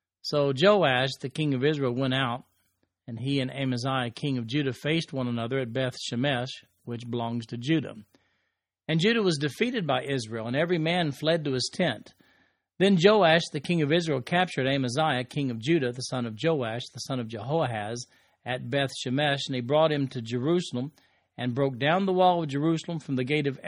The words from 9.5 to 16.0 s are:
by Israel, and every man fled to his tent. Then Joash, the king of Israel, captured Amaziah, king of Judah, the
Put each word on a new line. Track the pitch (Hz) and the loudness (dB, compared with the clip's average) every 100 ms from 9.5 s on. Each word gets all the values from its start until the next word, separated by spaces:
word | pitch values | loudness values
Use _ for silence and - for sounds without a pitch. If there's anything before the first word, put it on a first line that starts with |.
| - 240 247 156 | 0 -2 0 0
by | 131 | 0
Israel, | 135 135 110 113 113 | 0 -4 -4 -6 -4
and | 135 | -2
every | 170 175 | 0 0
man | 160 180 160 | 0 0 -2
fled | 131 151 165 | -2 0 0
to | 147 | 0
his | 127 - | -2 -4
tent. | - 170 107 - _ _ _ _ _ _ - | 0 -2 -2 -10 _ _ _ _ _ _ 0
Then | 190 190 | 4 6
Joash, | 190 214 170 170 - | 8 8 6 6 2
the | 151 | -6
king | - 175 | -2 0
of | 143 | 2
Israel, | 170 160 135 | 2 2 -2
captured | - 175 180 - 131 | 0 0 0 0 0
Amaziah, | 139 127 123 156 127 | 0 0 0 0 0
king | 123 156 135 | -2 -4 -4
of | 113 | -4
Judah, | 117 165 127 | 0 2 2
the | 123 | -4